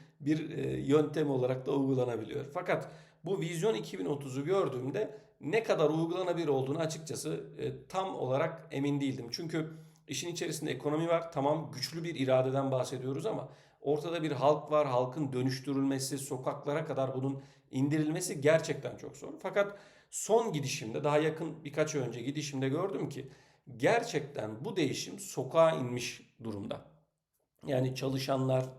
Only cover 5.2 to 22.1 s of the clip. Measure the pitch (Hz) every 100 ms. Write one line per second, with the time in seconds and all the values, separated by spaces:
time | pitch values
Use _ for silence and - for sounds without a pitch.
5.2 | - - 139 208 180 190 156 156 165 180
6.2 | 180 170 160 135 131 151 160 - - 113
7.2 | 151 160 - - - 131 - 185 190 -
8.2 | 127 131 165 160 - 139 143 143 139 127
9.2 | 120 - 165 - - - - - - 131
10.2 | 170 170 170 151 147 127 147 151 165 135
11.2 | - - 139 156 147 - - 165 165 156
12.2 | 131 160 131 131 135 135 127 127 123 139
13.2 | 208 160 127 - - _ - 147 165 170
14.2 | 156 131 135 151 - 151 143 123 127 151
15.2 | 139 127 127 131 - 139 139 135 131 143
16.2 | - 127 147 139 - 147 160 131 131 131
17.2 | 135 139 - - _ 131 139 156 151 160
18.2 | 180 185 139 160 156 143 127 - - -
19.2 | - - 190 190 202 202 - - _ -
20.2 | - 220 226 156 131 - 110 147 147 151
21.2 | 156 156 165 - 143 156 156 147 120